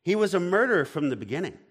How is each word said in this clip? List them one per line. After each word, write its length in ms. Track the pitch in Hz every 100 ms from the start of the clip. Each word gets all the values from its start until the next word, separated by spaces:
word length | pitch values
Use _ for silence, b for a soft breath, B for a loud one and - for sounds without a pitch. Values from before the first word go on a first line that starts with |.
He 140 | 170 208
was 180 | 214
a 60 | 190
murderer 440 | 180 202 254 196
from 240 | 139 151 143
the 80 | 113
beginning, 400 | 104 143 180 - _